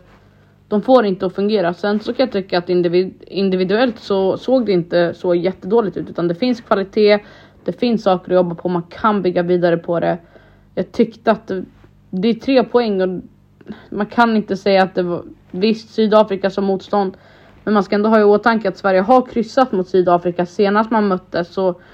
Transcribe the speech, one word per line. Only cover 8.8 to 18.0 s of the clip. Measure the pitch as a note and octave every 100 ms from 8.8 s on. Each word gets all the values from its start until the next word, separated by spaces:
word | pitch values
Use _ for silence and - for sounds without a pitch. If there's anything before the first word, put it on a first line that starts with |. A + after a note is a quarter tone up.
kan | - - A3 G3+
bygga | F#3 F3+
vidare | F3 F3+ F3 E3+
på | F3 E3+
det. | E3+ E3+ _ - - _ _ -
Jag | F#3
tyckte | - A3+ - A3+
att | G#3 -
det, | F#3+ - - - _ -
det | F#3 A3
är |
tre | A3+ - C4
poäng | A3+ A#3+ A3+ F#3+
och | F#3 F3+ - _ _ _ - - -
man | G3 G#3
kan | - A#3 A3
inte | G#3 F#3+
säga | G3+ F#3+
att | F#3+ F#3+
det |
var, | F3 E3+ - - -
visst, | F3+ A3 A3 -
Sydafrika | - A3 G#3+ G#3+ G3 G3
som | G3
motstånd, | G3 F#3+ - G#3 F#3+ - - - - -
men | G3+
man | G#3+
ska | F#3+
ändå | G#3